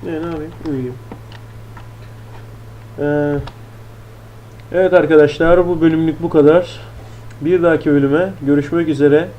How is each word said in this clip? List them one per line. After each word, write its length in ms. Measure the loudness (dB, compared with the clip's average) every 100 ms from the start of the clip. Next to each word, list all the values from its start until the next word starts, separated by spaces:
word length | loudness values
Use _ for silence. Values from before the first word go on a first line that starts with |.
Ne, 180 | -8 -8
ne 40 | -8
yapayım? 260 | -8 -10 -12 -8
Uyuyayım. 260 | -6 -6 -10 -16 -18 -18 -20 -20 -20 -18 -18 -18 -20 -20 -20 -18 -18 -18 -20 -20 -20 -18 -8
Ee, 380 | -2 -2 -2 -4 -6 -14 -20 -20 -20 -20 -20 -20 -20 -20 -20 -20 -8
evet 220 | 0 4
arkadaşlar, 760 | 4 6 6 6 4 4 4 2
bu 140 | 2
bölümlük 420 | 2 2 -2 -2
bu 60 | 0
kadar. 520 | 4 6 4 0 -12 -18 -20 -20 -18 -18 -8
Bir 220 | -2 2
dahaki 280 | 2 2 2
bölüme 420 | 2 2 0 -2 -4
görüşmek 460 | 0 0 0 -2 -2
üzere. 420 | 2 4 2 0